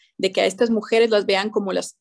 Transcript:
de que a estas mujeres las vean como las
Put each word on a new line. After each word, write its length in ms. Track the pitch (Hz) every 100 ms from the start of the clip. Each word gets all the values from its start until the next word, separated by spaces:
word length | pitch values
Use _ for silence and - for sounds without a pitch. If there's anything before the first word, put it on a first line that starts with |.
| _ _
de 120 | 185
que 120 | 190
a 40 | 190
estas 240 | 190 240
mujeres 400 | 220 214 226 233
las 160 | 214 196
vean 240 | 190 208
como 220 | 208 202
las 260 | 180 - -